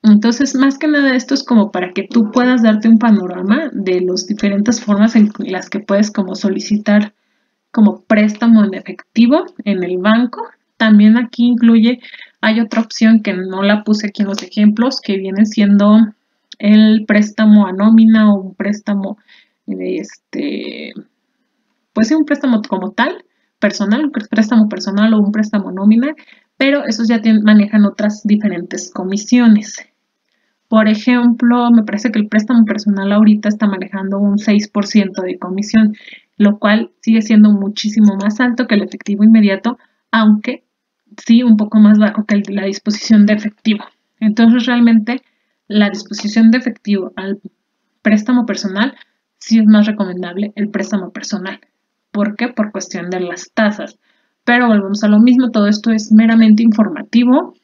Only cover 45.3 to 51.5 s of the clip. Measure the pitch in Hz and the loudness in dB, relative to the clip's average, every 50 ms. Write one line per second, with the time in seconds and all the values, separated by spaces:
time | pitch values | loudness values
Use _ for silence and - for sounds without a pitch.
45.3 | _ _ _ _ _ _ _ _ 202 208 208 202 190 - - - 208 208 - 208 | _ _ _ _ _ _ _ _ 0 0 0 0 -2 -8 -12 -14 -14 -10 -10 -4
46.3 | 208 233 226 226 226 254 247 247 - _ _ 208 202 196 185 - _ - 190 196 | 0 4 4 4 4 2 -2 -6 -10 _ _ -4 -4 -4 -4 -8 _ -12 -10 -10
47.3 | 202 202 _ - _ _ _ _ _ _ _ _ _ _ _ 220 214 208 214 - | -10 -10 _ -20 _ _ _ _ _ _ _ _ _ _ _ 0 0 0 0 0
48.3 | 254 247 226 208 202 202 - 196 185 196 226 277 - _ - _ _ _ _ _ | -2 -2 0 -2 -6 -8 -6 -8 -4 -4 -4 -4 -6 _ -20 _ _ _ _ _
49.3 | _ _ - - 226 226 220 208 214 208 208 214 214 214 196 185 180 180 180 170 | _ _ -6 -2 0 2 4 4 4 4 4 0 -2 -4 -6 -8 -6 -10 -12 -10
50.3 | 175 190 208 208 - 214 208 - - - - - - 196 185 175 _ - - - | -8 -8 -8 -8 -6 -8 -8 -6 -6 -8 -8 -6 -6 -8 -8 -8 _ -16 -12 -10
51.3 | - 196 180 190 | -10 -10 -10 -12